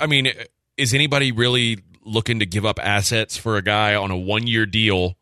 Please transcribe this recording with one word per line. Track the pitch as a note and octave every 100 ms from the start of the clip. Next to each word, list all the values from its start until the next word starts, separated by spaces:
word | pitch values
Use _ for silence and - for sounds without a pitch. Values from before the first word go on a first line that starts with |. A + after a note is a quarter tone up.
I | D3+
mean, | C#3+ C3 A2 A2+ _ _ -
is | C3
anybody | C#3 D3 C#3 C3+
really | A2+ A#2+ B2 A#2 G#2+ - - G#2+
looking | A2 G#2+ A#2
to | F#2+
give | G2+
up | G#2+ G2
assets | G2+ G2+ G2+ A2+ A2 -
for | A#2 G#2
a |
guy | G2 G#2 G#2+
on | G#2 G2
a | F#2
one-year | F#2 G#2+ A#2 A2+
deal | G#2+ A2 A2 F#2 F#2 -